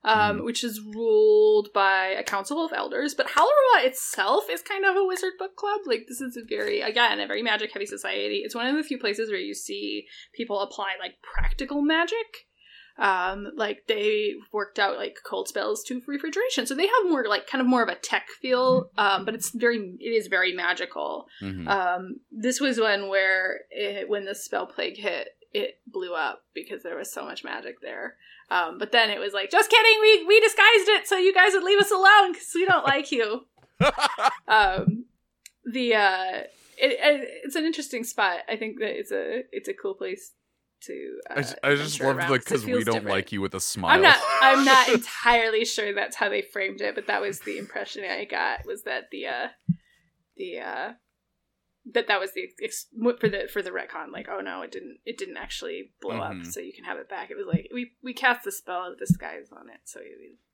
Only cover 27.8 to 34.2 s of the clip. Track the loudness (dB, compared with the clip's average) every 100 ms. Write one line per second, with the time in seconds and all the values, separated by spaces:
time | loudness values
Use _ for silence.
27.8 | -14 -12 -12 _ _ -20 _ -2 -2 -6
28.8 | 0 2 2 0 -4 -6 0 2 6 6
29.8 | 8 6 8 6 8 6 6 6 8 8
30.8 | 6 2 2 2 4 6 6 4 4 4
31.8 | 4 6 8 10 8 0 -6 -2 2 2
32.8 | 4 0 0 -2 -2 -2 -10 _ _ _
33.8 | 2 4 0 2